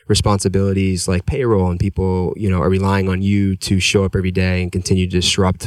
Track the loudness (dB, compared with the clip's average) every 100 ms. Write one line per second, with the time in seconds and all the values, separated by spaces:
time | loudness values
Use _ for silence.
0 | -2 0 2 2 0 0 0 0 0 0
1 | -2 -2 -2 -2 0 2 2 0 -2 0
2 | -2 0 -2 -2 -2 0 2 2 2 0
3 | 0 0 0 2 0 -2 0 0 2 0
4 | 0 0 -2 0 0 0 -2 -4 0 0
5 | 2 0 0 0 0 -2